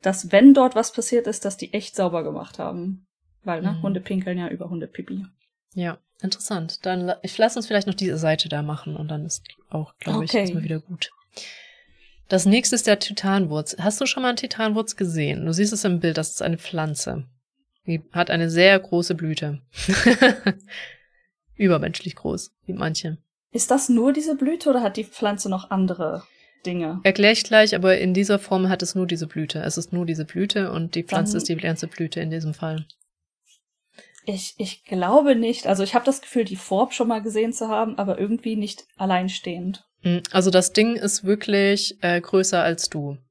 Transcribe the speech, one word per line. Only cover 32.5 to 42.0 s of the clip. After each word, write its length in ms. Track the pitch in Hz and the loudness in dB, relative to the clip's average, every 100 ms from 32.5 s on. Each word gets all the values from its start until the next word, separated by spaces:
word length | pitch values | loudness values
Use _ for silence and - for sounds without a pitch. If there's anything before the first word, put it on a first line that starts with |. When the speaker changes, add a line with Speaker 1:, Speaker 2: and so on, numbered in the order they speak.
| 156 | -6
Speaker 2:
Fall. 320 | 160 156 156 - _ _ _ _ _ _ _ _ _ - _ - - | -6 -8 -10 -20 _ _ _ _ _ _ _ _ _ -20 _ -14 -8
Speaker 1:
Ich, 300 | 190 - - | -8 -10 -8
ich 280 | 196 - _ | -10 -10 _
glaube 500 | 185 180 269 285 233 | -2 4 6 6 4
nicht. 320 | 226 247 - | 2 -2 0
Also 160 | 190 | 0
ich 100 | 196 | 2
habe 120 | 247 269 | 2 2
das 160 | 269 | -2
Gefühl, 240 | - 247 208 | -2 -2 -2
die 100 | 190 | -6
Form 340 | - 190 254 | -2 0 0
schon 180 | - 233 | 0 -2
mal 120 | 220 | -2
gesehen 320 | 214 214 226 | -2 -2 -2
zu 140 | 226 220 | -2 -4
haben, 320 | 214 220 208 | -2 -2 -2
aber 180 | 196 - | -4 -2
irgendwie 380 | 202 226 226 214 | -2 -2 -2 -4
nicht 300 | 208 - _ - | -6 -10 _ -6
alleinstehend. 880 | 190 180 185 - 180 170 180 196 _ _ | -2 0 -2 -6 -8 -6 -8 -8 _ _
Speaker 2:
Mm, 180 | 180 175 170 | -2 -2 0
also 180 | 196 185 | 2 4
das 220 | 185 180 | 4 4
Ding 220 | - 226 233 | 2 2 0
ist 300 | 196 - 190 | -4 -2 0
wirklich, 720 | 208 - 196 196 202 - - | -2 0 2 2 2 -2 -4